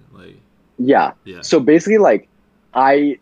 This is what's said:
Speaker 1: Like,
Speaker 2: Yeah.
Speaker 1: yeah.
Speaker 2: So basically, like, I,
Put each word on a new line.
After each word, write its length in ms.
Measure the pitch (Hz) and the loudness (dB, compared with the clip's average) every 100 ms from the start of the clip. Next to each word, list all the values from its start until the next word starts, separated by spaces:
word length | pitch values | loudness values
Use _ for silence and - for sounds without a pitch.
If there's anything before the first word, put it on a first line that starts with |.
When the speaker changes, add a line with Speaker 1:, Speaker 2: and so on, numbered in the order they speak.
| _ | _
Speaker 1:
Like, 240 | 98 92 95 _ _ _ - | -20 -20 -20 _ _ _ -6
Speaker 2:
Yeah. 340 | 127 117 76 - | 0 0 -2 -6
Speaker 1:
yeah. 180 | 95 87 | -20 -18
Speaker 2:
So 180 | - 160 | -4 -2
basically, 380 | 131 165 196 220 | 2 0 2 2
like, 300 | 165 104 - _ _ _ _ | 2 0 -6 _ _ _ _
I, 440 | 123 135 143 143 127 | -2 0 0 -2 -6